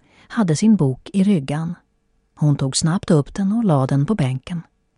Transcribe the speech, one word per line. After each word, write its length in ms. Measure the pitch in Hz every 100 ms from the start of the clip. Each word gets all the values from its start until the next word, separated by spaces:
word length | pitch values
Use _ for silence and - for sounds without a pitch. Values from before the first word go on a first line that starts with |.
| _ _ _
hade 280 | - 196 151
sin 200 | 214 208
bok 340 | 143 127 -
i 120 | 202
ryggan. 500 | 196 196 135 147 165 175 _ _ _ _ _
Hon 220 | _ 151 143
tog 200 | 139 -
snabbt 340 | 165 180 -
upp 240 | 160 139
den 180 | - 196
och 120 | 220
lade 300 | 220 147 131
den 120 | 139 147
på 80 |
bänken. 480 | 214 131 131 - 175 - _ _